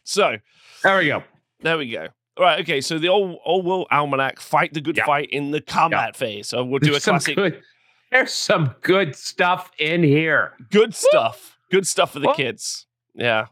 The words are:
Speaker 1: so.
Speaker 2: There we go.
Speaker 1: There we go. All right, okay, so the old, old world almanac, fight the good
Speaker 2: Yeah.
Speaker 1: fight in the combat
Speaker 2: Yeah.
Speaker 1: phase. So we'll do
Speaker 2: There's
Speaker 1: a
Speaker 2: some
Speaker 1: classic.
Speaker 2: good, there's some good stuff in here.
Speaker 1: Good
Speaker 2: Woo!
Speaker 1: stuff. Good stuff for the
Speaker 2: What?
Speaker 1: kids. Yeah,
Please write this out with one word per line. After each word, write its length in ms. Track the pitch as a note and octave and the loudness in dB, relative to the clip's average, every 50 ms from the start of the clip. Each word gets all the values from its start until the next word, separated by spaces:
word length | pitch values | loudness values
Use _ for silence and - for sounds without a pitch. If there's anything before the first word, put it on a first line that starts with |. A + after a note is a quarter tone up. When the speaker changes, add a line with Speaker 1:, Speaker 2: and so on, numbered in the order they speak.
| _ | _
Speaker 1:
so. 340 | - - F#3+ G3+ D#3 A#2 G#2+ - _ _ _ _ - - - - | -6 -2 0 0 0 0 -4 -10 _ _ _ _ -20 -10 0 2
Speaker 2:
There 140 | F#3 G3 F#3+ | 2 4 4
we 80 | F3 D3 | 2 2
go. 160 | B2 G2+ - - _ _ _ _ _ _ | 0 -2 -4 -10 _ _ _ _ _ _
Speaker 1:
There 160 | - D#3 E3 D#3+ | -4 -2 -2 -2
we 120 | D3 A#2+ | -4 -6
go. 160 | A2+ E2+ D#2+ D#2+ - _ _ _ _ - | -8 -10 -10 -12 -14 _ _ _ _ 2
All 60 | F3+ | 4
right, 160 | F3 D#3+ E3+ | 4 4 2
okay, 180 | F#3 D3+ E3 C#3 | 0 -2 -2 -2
so 200 | C3 - E3 D#3+ | -2 -4 -4 -2
the 100 | D#3 F3 | 0 2
old, 280 | F#3 G#3 G3 F#3 E3+ - - | 2 2 2 0 -4 -8 -4
old 220 | D3+ E3+ F#3+ F#3 | -2 0 0 0
world 220 | E3+ F#3+ F#3 E3+ - | 0 -2 -2 -2 0
almanac, 480 | - C#3+ D3 C#3+ C#3 C3+ C3+ C3+ - - | 0 0 0 0 0 -2 -2 -2 -4 -8
fight 340 | - - - D3+ D#3+ D#3+ D3 | -8 -2 0 0 0 0 -4
the 60 | D#3 | -6
good 140 | C#3+ D3 D#3+ D3 | -6 -4 -2 0
Speaker 2:
Yeah. 80 | A2 | 0
Speaker 1:
fight 240 | C3 C#3+ D3 D3+ - | 0 0 0 -2 -4
in 200 | - C#3 C#3+ C#3 | -6 -6 -4 -4
the 80 | D3 D3+ | -6 -6
combat 500 | - - - - D#3+ E3 F#3 - G#2+ A2+ G#2 | -6 -4 0 0 2 2 2 0 -2 -4 -4
Speaker 2:
Yeah. 40 | - | -6
Speaker 1:
phase. 300 | C3 A2+ G#2 G#2 G2+ - | -8 -8 -6 -8 -10 -8
So 140 | - A#2+ B2+ | -6 -6 -4
we'll 160 | B2+ C3 C#3 | -4 -2 0
do 120 | D3 D3+ | 2 2
Speaker 2:
There's 60 | C#3+ C#3+ | 0 2
Speaker 1:
a 40 | |
Speaker 2:
some 120 | - - - | 2 2 0
Speaker 1:
classic. 200 | C#3+ - - C#3+ | 0 0 -2 -2
Speaker 2:
good, 260 | C#3 G3+ - - - - _ _ _ _ _ _ _ _ _ | -2 -2 -2 -2 -6 -12 _ _ _ _ _ _ _ _ _
there's 200 | B3 C4 C4 C4 | 0 0 0 0
some 440 | - - - - G#3 F3+ D#3+ C3 - - | -4 -4 0 0 2 2 2 0 -2 -4
good 340 | - - F3+ F#3+ G3 D3+ C3 | 0 2 2 2 2 0 -4
stuff 560 | - - - - - F#3 F3+ F3+ F3+ - - _ - | -8 -14 -12 -4 0 0 0 0 -2 -4 -10 _ -4
in 240 | D3+ D3+ E3 F3 E3+ | -2 -2 0 2 4
here. 500 | D3 C#3 D3+ D#3+ D#3+ D3+ B2+ G2 D2 - - C3+ - | 4 4 4 2 2 0 0 0 -2 -6 -14 -10 0
Speaker 1:
Good 200 | - G#3 A3 A#3+ | 2 2 2 2
Speaker 2:
Woo! 200 | - - - C4 | 0 0 2 4
Speaker 1:
stuff. 480 | D4+ D4+ G#3 - - - - - _ _ _ _ | 4 4 2 0 -4 -6 -14 -20 _ _ _ _
Good 140 | F3+ F#3+ F#3+ - | 0 0 0 0
stuff 260 | - - F3+ - - | 0 0 0 0 -2
for 60 | D3+ | -2
the 80 | C#3 A3+ | 0 0
Speaker 2:
What? 100 | C#4+ D4+ | 0 0
Speaker 1:
kids. 480 | C3+ B2 - - - - - - - _ _ _ _ _ _ | -2 -4 -6 -8 -10 -10 -10 -12 -14 _ _ _ _ _ _
Yeah, 320 | - A#2 A#2+ A2+ A2 A2 - | -4 -2 0 0 0 -2 -4